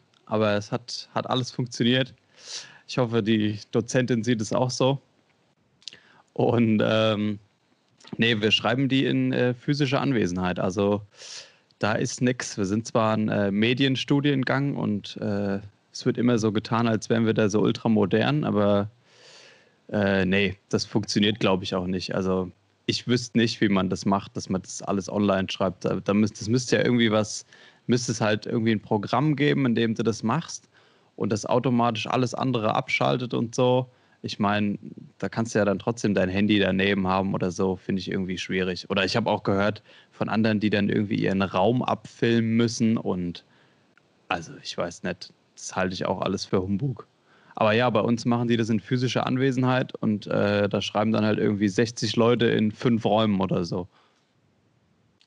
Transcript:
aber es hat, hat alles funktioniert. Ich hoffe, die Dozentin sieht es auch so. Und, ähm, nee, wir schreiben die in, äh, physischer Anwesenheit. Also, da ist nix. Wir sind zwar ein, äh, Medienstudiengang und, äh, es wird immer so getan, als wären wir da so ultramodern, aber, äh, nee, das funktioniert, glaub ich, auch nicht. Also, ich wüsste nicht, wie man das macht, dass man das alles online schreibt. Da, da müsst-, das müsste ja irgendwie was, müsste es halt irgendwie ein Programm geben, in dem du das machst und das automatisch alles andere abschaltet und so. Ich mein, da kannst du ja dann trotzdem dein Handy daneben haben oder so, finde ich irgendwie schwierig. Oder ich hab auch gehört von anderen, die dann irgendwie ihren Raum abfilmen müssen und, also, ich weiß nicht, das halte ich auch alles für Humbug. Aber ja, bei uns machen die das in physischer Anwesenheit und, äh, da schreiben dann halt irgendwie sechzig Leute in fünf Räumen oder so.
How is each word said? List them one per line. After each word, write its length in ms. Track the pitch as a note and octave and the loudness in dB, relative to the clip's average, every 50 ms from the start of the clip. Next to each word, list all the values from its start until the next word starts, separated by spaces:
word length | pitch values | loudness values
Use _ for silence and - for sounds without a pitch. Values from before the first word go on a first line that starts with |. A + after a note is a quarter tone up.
| _ _ _ _ _ | _ _ _ _ _
aber 300 | - A2 G#2+ A2 G#2 G#2 | -4 -2 0 2 2 0
es 160 | G#2 G#2 - B2 | 0 -2 -4 -8
hat, 360 | A#2+ - - - - - - - | -8 -8 -10 -14 -14 -14 -8 -6
hat 160 | A2+ - - | -6 -4 -2
alles 220 | B2 B2+ B2+ - | -2 -2 -4 -4
funktioniert. 600 | - - B2+ A#2 - - - A#2+ B2+ C3 C3+ - - _ _ _ _ - - - - - - - - - _ | -6 -8 -8 -6 -4 -2 0 2 2 2 0 -2 -8 _ _ _ _ -20 -18 -16 -14 -14 -16 -16 -20 -20 _
Ich 100 | - - | -6 -2
hoffe, 240 | C#3 B2 A2+ A#2 A#2 G2+ | -2 -2 0 0 0 2
die 360 | A2 A2+ G#2+ G#2 G#2 G#2+ G#2+ - - | 2 2 2 2 0 -2 -6 -10 -4
Dozentin 520 | - A#2+ A2 - - C3 B2 A2 B2+ A2+ G#2 | -2 -2 -2 0 0 0 0 2 0 0 0
sieht 180 | B2 B2 G#2+ | 0 -2 -2
es 100 | G#2+ - | -2 -2
auch 200 | - - B2+ B2+ | 0 0 0 -2
so. 280 | - - C3 C3 C#3+ C3+ - _ _ _ _ _ _ _ _ _ _ _ _ _ _ _ - - - - _ _ - - _ _ _ | 0 0 2 2 2 0 -6 _ _ _ _ _ _ _ _ _ _ _ _ _ _ _ -20 -20 -20 -20 _ _ -20 -20 _ _ _
Und, 480 | - A#2+ B2 A#2 A#2 A#2 A2 A2 G#2+ A#2 | 0 0 2 2 2 2 2 2 2 2
ähm, 560 | A2+ A2 A2 A2 A2 G#2+ G#2 G#2 G#2+ G#2 G2+ - _ _ _ _ _ _ _ _ _ _ _ - - - | 2 2 2 2 2 0 0 -2 -4 -4 -8 -12 _ _ _ _ _ _ _ _ _ _ _ -18 -12 -2
nee, 240 | - A2+ A#2 A#2+ G#2 | 0 2 2 2 2
wir 100 | G#2+ G#2+ | 2 2
schreiben 380 | - - - G#2 A#2+ C3 C#3 B2 | 2 2 2 0 0 0 0 2
die 160 | C3 C3+ - | 2 2 2
in, 260 | C3 C3+ C3 C3 B2+ C3 | 2 0 0 0 0 0
äh, 200 | B2 B2 B2 B2 | 0 0 0 0
physischer 480 | - - - C#3+ C#3 D3 B2+ C3+ C3 | -2 -4 -4 0 0 0 0 0 0
Anwesenheit. 580 | - C#3 C3 A2 F#2 F2 F2 F2+ F#2 F2+ F2 F#2 | 0 0 0 0 0 0 -2 -2 -2 -2 -2 -2
Also, 420 | G2 F#2+ F2+ G#2 G2+ G2+ G#2 G#2 G#2 - _ - - - - - - - _ _ _ _ _ _ | -4 -2 0 0 2 2 0 0 -4 -10 _ -20 -20 -18 -18 -18 -20 -20 _ _ _ _ _ _
da 140 | - G#2 A2+ | -2 -2 0
ist 280 | A2+ - B2 - - | -2 -2 -4 -2 0
nix. 360 | B2 B2 B2+ - - - - | 0 0 0 -2 -6 -8 -4
Wir 80 | A2+ G2 | -4 -2
sind 200 | F2+ G#2 A2 A2 | -2 -2 -2 -4
zwar 280 | - - A#2+ A2 A2 A2 | 0 0 2 2 4 2
ein, 140 | G#2+ G#2+ G#2+ | 2 0 0
äh, 220 | G#2+ G#2 G2+ G2+ | 0 0 0 0
Medienstudiengang 1200 | G2 G#2 A2 A#2+ C3 C3 C#3 C3+ - - - - D3 C#3+ C#3 D3 C#3+ C3+ B2 - B2+ C3+ C#3+ C#3+ - | 2 2 2 2 2 2 2 2 0 -2 0 0 0 2 2 2 0 0 0 0 0 0 0 -2 -2
und, 420 | - - G#2+ G#2+ G2 - - - | -2 -2 -2 -2 -4 -6 -10 -10
äh, 420 | - - G#2+ G2+ G2+ G2+ G2 G2 F#2+ F#2+ - - _ _ _ | -6 -4 -2 -2 -2 -2 -2 -2 -4 -6 -12 -20 _ _ _
es 140 | - - - | -18 -4 -2
wird 120 | C3 A#2 | -2 0
immer 200 | A#2+ A#2+ B2 A#2+ | 2 2 2 2
so 140 | A2 G#2+ A2 | 2 2 0
getan, 360 | G2+ A2 G#2+ - A#2 A2+ A#2 | 0 -2 -2 -2 -2 0 2
als 220 | A#2 A2 G2+ - - | 2 0 -2 0 0
wären 160 | A2+ A2+ A2+ | 0 2 2
wir 80 | A2 G#2+ | 2 2
da 160 | A2 A2 G2+ | 2 2 2
so 120 | G2 G#2 | 2 2
ultramodern, 840 | G2+ A#2 A2 - - A#2 A2 G#2+ G#2 F2+ A2+ G#2+ A#2 B2 C#3+ D3+ G2+ | 2 2 0 0 0 2 4 4 4 4 2 2 2 2 0 0 0
aber, 460 | G#2 G2+ G#2 G#2 G2+ G#2 G2+ G#2 G#2+ - _ _ _ _ - - - - - - - - _ _ _ _ _ _ - | 0 0 2 2 4 4 2 0 -2 -8 _ _ _ _ -20 -20 -20 -20 -20 -20 -20 -20 _ _ _ _ _ _ -4
äh, 340 | - G#2+ G2+ G2 G2 G2 F#2+ | -2 0 2 2 2 2 2
nee, 300 | F#2 F#2+ G2+ G2+ F#2+ F#2+ - _ _ | 2 2 2 2 0 -2 -8 _ _
das 160 | - G#2 - | -4 -4 -4
funktioniert, 540 | - - A2+ G2+ - - G#2+ G#2 G#2+ G#2+ - | -2 -4 -4 -2 0 0 2 2 2 2 2
glaub 240 | - G2+ F#2+ F2+ G2 | 2 2 2 2 0
ich, 120 | - F#2+ | -4 -4
auch 120 | F#2 F2+ | -4 -2
nicht. 260 | F#2 F#2+ F#2 - - - | -2 -4 -4 -4 -4 -4
Also, 360 | G2 F#2+ F#2 F#2 F#2 F#2 F#2 - _ _ _ _ _ _ | -2 -2 0 0 -2 -2 -4 -10 _ _ _ _ _ _
ich 220 | - G#2+ - - | -6 -6 -4 0
wüsste 300 | A2+ B2 A#2+ A#2+ - - | 0 0 0 0 0 2
nicht, 240 | A#2 A2+ A2+ - - | 2 2 2 2 0
wie 80 | A2+ G2+ | 2 2
man 200 | G2 F#2+ F#2+ F#2 | 2 2 2 0
das 160 | F#2+ - - | -2 -2 0
macht, 300 | G2+ G2 G2+ - - - | 0 0 0 -2 -6 -10
dass 140 | G#2 - - | -12 -6 -4
man 120 | F#2+ F2+ | -4 -4
das 200 | - - - - | -4 -8 -14 -10
alles 280 | - - G2 G2+ F2+ - | -6 -4 -4 -4 -4 -4
online 380 | - G#2 G#2 G2 F#2+ F#2+ F#2+ - | -2 0 2 2 2 2 0 -4
schreibt. 360 | - - G2+ F#2 F2 - - | -2 -2 -2 -2 -2 -2 -4
Da, 140 | G#2 F#2+ F#2+ | -2 -2 -2
da 140 | - - G2 | -2 0 2
müsst-, 260 | G#2 A2 G#2+ - - | 2 2 2 -2 -6
das 80 | G#2+ G2+ | -4 -2
müsste 280 | A#2 C3 B2 - A#2 | -2 -2 0 0 0
ja 60 | G#2+ G#2 | 2 2
irgendwie 260 | A#2+ B2 A#2+ A#2 A2 | 2 2 2 2 4
was, 340 | G#2+ G#2+ G#2 - - - - _ - - - - _ _ _ | 2 2 0 0 -6 -12 -14 _ -20 -20 -20 -20 _ _ _
müsste 240 | - A#2+ B2 B2 - | 0 0 0 0 -4
es 100 | A#2 - | -2 0
halt 240 | A2+ G#2 G#2+ G#2 - | 0 0 0 0 -2
irgendwie 260 | - - A#2+ A2 A#2 | -4 -2 0 2 2
ein 100 | A2 G2+ | 0 0
Programm 540 | - - A2+ G#2 G2+ F#2+ A#2 B2 D3 D#3 D3 | 0 -2 -2 -2 0 0 0 2 2 2 2
geben, 300 | B2+ D3 C#3+ C#3 C#3 C3+ | 2 2 2 2 2 2
in 100 | A#2+ A2+ | 2 2
dem 200 | A2+ A#2 A2+ A2 | 2 0 0 0
du 80 | - A2 | -2 -2
das 200 | A2+ G#2 - - | -2 -2 -2 -2
machst 460 | A2 B2+ E3 - - - - - _ _ _ _ _ _ _ _ _ _ | -2 -2 -2 -4 -6 -14 -16 -16 _ _ _ _ _ _ _ _ _ _
und 160 | - A2 G2+ | -6 -2 -2
das 140 | A2 G#2 - | -2 -2 0
automatisch 600 | - - B2+ - C3+ B2 A#2+ A#2+ A#2+ A2+ G#2+ - | 0 0 2 2 2 2 2 2 0 0 -2 -4
alles 260 | - - B2+ B2+ A#2 - | -2 0 0 0 -2 -2
andere 420 | - - C3 B2 A#2 G#2 A2+ - | -4 -2 -2 -2 0 0 0 0
abschaltet 580 | - - - - - C3 C3+ C#3 B2 B2+ A#2 C3 | 0 -2 -2 -2 0 0 0 0 -2 -2 -4 -4
und 220 | B2 A#2+ A2+ - | -4 -4 -2 0
so. 340 | - B2+ B2 B2 B2+ B2+ B2+ _ _ _ _ _ _ | 0 2 4 4 2 0 -2 _ _ _ _ _ _
Ich 160 | - A2+ - | -10 -10 -4
mein, 400 | - G#2 G2+ G#2 G#2 G#2 G#2 G2 - - - - - - - _ _ | -2 0 0 2 2 0 0 -2 -4 -8 -16 -16 -18 -20 -20 _ _
da 100 | G2 G2 | -8 -6
kannst 260 | - A#2 A2+ A2+ - | -4 -4 -4 0 0
du 40 | A2 | 2
ja 60 | G2+ | 2
dann 140 | G2+ G2 F#2 | 2 2 0
trotzdem 340 | - A#2+ G#2 - - G#2+ F#2+ | -2 -4 -4 -2 -2 0 2
dein 160 | F#2+ F#2 F2+ | 2 0 2
Handy 300 | F#2 G2+ G#2 G#2 G#2+ G2+ | 2 0 2 4 4 4
daneben 480 | G2 F#2 F#2+ F#2+ F#2+ G2+ G2+ G2 F#2 | 4 2 2 2 2 2 2 2 0
haben 260 | F#2 F#2 F#2+ F#2+ G2 G2 | 2 2 2 0 0 -2
oder 180 | - F#2+ F#2 | -2 -2 -4
so, 260 | E2+ - G2 F#2+ F#2 | -2 0 -2 -2 -2
finde 240 | F2+ - - G2 F#2 | -4 -4 -4 -4 -4
ich 100 | F2+ - | -4 -4
irgendwie 260 | - F#2+ F#2 F#2 F#2 | -4 -4 -4 -4 -6
schwierig. 520 | F2+ - - F#2+ F#2 F#2 F#2 F2+ - - - | -8 -6 -4 -2 -2 -2 -2 -4 -8 -6 -2
Oder 160 | G2+ G2 F#2+ | 0 0 0
ich 100 | F2+ - | 0 0
hab 120 | A#2 G#2+ | -2 0
auch 160 | - G#2+ G2 - | 0 -2 -2 0
gehört 380 | G#2+ G2 G2 G2+ G#2+ G#2 - - - - - - _ | 0 0 2 0 0 -2 -4 -14 -20 -20 -20 -20 _
von 160 | _ - G#2+ - | _ -6 -4 -2
anderen, 300 | G#2 A2 G#2+ A2+ G#2+ G2+ | 0 2 2 2 2 2
die 100 | G#2 G#2+ | 2 2
dann 200 | G2+ G#2 G2+ G#2+ | 2 2 2 2
irgendwie 260 | A2+ A2+ G#2 G2 A2+ | 2 0 0 0 -2
ihren 260 | G#2 G#2+ G#2 F#2+ F#2+ | 0 0 0 2 0
Raum 400 | G2 F#2 - F#2 F#2+ A2 B2 B2+ - | 0 0 2 2 2 4 2 2 0
abfilmen 720 | - A2 - - - - - A#2+ A#2 A#2 A#2 A2+ A2+ A2+ | 0 -2 -4 -6 -16 -6 -2 0 2 2 2 2 2 2
müssen 400 | A2+ A#2 A2+ A#2 - A#2 A2 A2+ | 2 2 0 0 0 2 2 2
und, 480 | A#2 - G2+ G2 F2+ F2+ F2 E2 - - _ _ _ _ _ _ _ _ _ _ _ _ _ _ _ _ | 0 -2 -4 -4 -2 -4 -6 -8 -10 -18 _ _ _ _ _ _ _ _ _ _ _ _ _ _ _ _
also, 260 | _ F#2 F2 D#2+ - C#3+ - | _ -6 -6 -6 -12 -16 -16
ich 160 | - - - | -14 -10 -6
weiß 260 | - F2+ E2+ E2+ - - | -6 -6 -6 -8 -8 -8
nicht, 280 | F2 D#2+ - - - _ _ _ _ _ | -8 -8 -8 -12 -20 _ _ _ _ _
das 200 | - - - - | -18 -16 -8 -4
halte 180 | G2 F#2 F#2 F#2 | -2 -2 -2 -2
ich 120 | F#2 - | -4 -4
auch 160 | - G2 F#2+ | -4 -4 -2
alles 240 | - - G2 G2+ - | -2 -4 -4 -4 -4
für 160 | - - F#2+ | -2 -2 -2
Humbug. 460 | F#2 G2 G2+ F#2 C#3 C#3 A2+ - - _ _ _ _ _ _ _ _ - - | 0 -2 -4 -2 -2 -4 -6 -8 -14 _ _ _ _ _ _ _ _ -18 -4
Aber 180 | - A2 A2 A2 | 0 2 2 4
ja, 160 | A#2 B2+ B2 | 4 2 4
bei 100 | A2 A2 | 2 2
uns 220 | G2 A2+ A#2+ A2+ - | 2 2 0 0 0
machen 220 | B2 A#2+ A#2+ A#2+ | 0 0 0 2
die 80 | A#2 A#2+ | 2 2
das 120 | A2+ A2+ G#2+ | 2 2 0
in 100 | A2+ G#2 | 0 -2
physischer 460 | - - C3+ B2 B2+ A#2+ - B2 - | 0 -2 -2 0 0 0 0 -2 -2
Anwesenheit 680 | - B2+ B2+ C3 C3+ B2 B2+ B2+ B2+ B2+ B2+ C3 - - | -2 -2 0 0 0 0 2 2 2 2 0 -2 -4 -6
und, 320 | - A2+ A2 G#2 G2+ - | -4 -2 -2 -2 -2 -4
äh, 420 | - - G#2+ G#2 G2+ G#2 G2+ G#2 G2 | -2 0 0 2 2 2 2 2 2
da 120 | A2 G2+ | 0 -2
schreiben 300 | - - - G#2 G#2+ A2 | -4 -2 0 0 2 2
dann 140 | A2 A2 G#2+ | 2 2 2
halt 140 | G#2+ G#2 - | 2 2 2
irgendwie 280 | G#2+ A2 G#2 G2 G#2+ G2+ | 2 0 2 2 0 0
sechzig 460 | F#2 A#2+ A#2+ A2+ - - - G#2 - | 2 2 0 0 -2 -6 -6 -2 2
Leute 300 | A#2+ A2+ A#2 B2 A2 A#2 | 4 4 4 4 4 2
in 260 | A#2 A2 A2+ G#2+ G#2+ | 2 2 2 0 0
fünf 320 | - - - B2 A#2 G#2+ - | -2 -2 0 0 0 2 2
Räumen 360 | G#2+ G#2 A2 A2 G#2+ G2+ F#2+ | 2 2 4 4 2 2 0
oder 240 | F#2+ F2+ - - F2 | 0 0 0 -2 -2
so. 220 | E2+ A2+ F#2 F#2+ - _ _ _ _ _ _ _ _ _ _ _ _ _ _ _ _ _ _ _ _ _ _ _ _ _ _ _ | -4 -4 -6 -8 -8 _ _ _ _ _ _ _ _ _ _ _ _ _ _ _ _ _ _ _ _ _ _ _ _ _ _ _